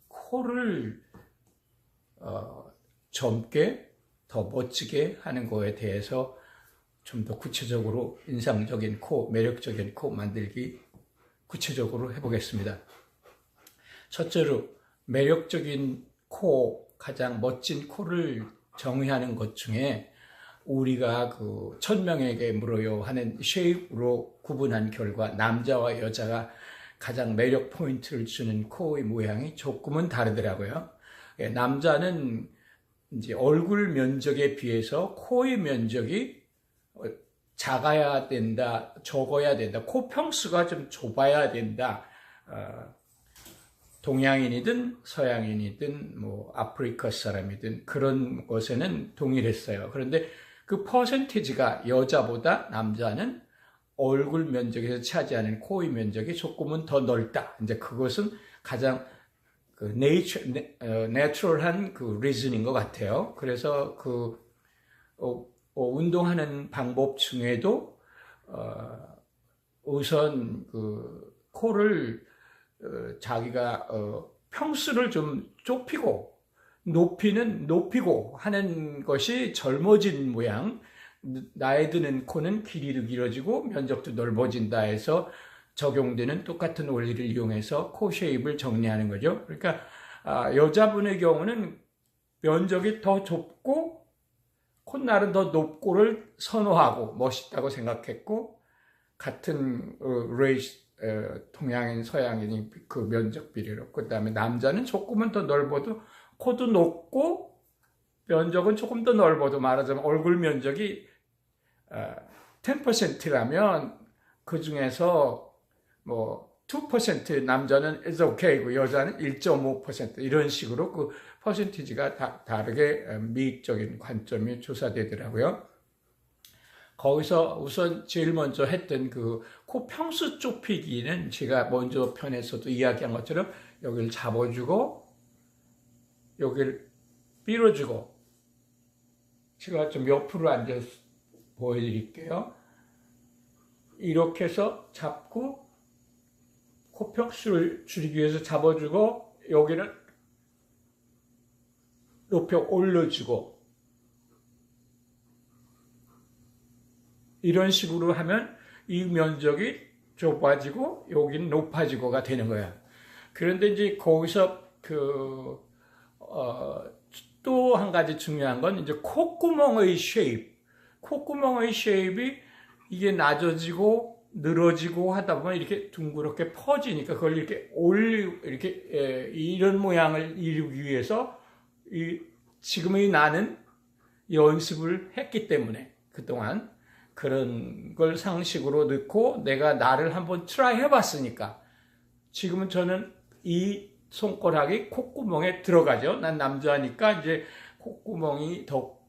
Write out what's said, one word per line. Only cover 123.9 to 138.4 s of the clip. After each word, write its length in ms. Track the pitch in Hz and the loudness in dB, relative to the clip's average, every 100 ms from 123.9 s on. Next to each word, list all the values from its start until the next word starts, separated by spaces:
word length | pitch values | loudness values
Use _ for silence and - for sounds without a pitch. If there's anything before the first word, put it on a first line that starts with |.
| 110 | -8
관점이 640 | - 113 - 113 113 120 | -8 -8 -4 -2 -2 -4
조사되더라고요. 1080 | - 120 127 110 110 107 110 110 147 220 - _ _ _ _ _ _ _ - _ _ - - - | -8 -6 -4 -2 -4 -6 -4 0 0 -2 -10 _ _ _ _ _ _ _ -20 _ _ -20 -20 -2
거기서 640 | 139 147 147 170 165 160 | 2 2 4 4 4 0
우선 460 | 139 185 170 165 - | -6 0 0 -2 -4
제일 280 | 170 160 | 0 0
먼저 320 | 160 143 139 131 | 2 0 0 0
했던 440 | 180 - 135 131 | 0 -2 -4 -4
그 320 | 123 117 113 - - - | -4 -4 -4 -10 -20 -10
코 220 | 254 247 | -8 -8
평수 500 | - 330 - 311 - | -6 -6 -4 -4 -4
좁히기는 920 | 254 - - 190 156 120 127 175 156 | -6 -4 -4 -4 -4 -6 -4 -4 -6
제가 400 | - 123 127 120 | -6 0 2 2
먼저 420 | 123 123 135 123 | 0 0 0 -2
편에서도 560 | - 143 123 113 117 123 | -4 -6 -6 -6 -8 -4
이야기한 440 | 123 127 113 120 | 2 2 2 -2
것처럼 380 | 117 117 165 185 - - _ | -6 -4 -4 -4 -10 -20 _
여기를 300 | 127 117 113 | -6 -4 -4
잡아주고 960 | - 120 113 123 120 123 196 262 - - _ _ _ _ _ _ _ _ _ _ _ _ - | -4 -2 0 0 -2 0 0 0 -6 -20 _ _ _ _ _ _ _ _ _ _ _ _ -4
여기를 480 | 131 127 131 - - _ _ _ _ _ - | -2 0 -2 -4 -12 _ _ _ _ _ -4
밀어주고, 720 | 233 220 143 120 110 - _ _ _ | 4 4 4 -2 -6 -10 _ _ _